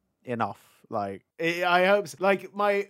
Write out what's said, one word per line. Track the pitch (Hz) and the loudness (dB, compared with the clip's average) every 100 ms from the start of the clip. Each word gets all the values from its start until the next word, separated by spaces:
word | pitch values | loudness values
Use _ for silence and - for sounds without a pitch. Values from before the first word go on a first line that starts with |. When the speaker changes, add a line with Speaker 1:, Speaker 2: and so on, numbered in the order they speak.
| _ _ | _ _
Speaker 1:
enough. | - 120 107 - _ _ _ | -10 -4 -4 -6 _ _ _
Like | 113 101 98 _ _ | -6 -6 -8 _ _
Speaker 2:
It, | 165 170 | -4 -2
I | 180 180 180 | 2 4 4
hope | 202 170 | 4 0
so. | - | -2
Like, | 190 190 185 | 0 0 -2
my, | 202 208 202 202 | -2 0 0 -4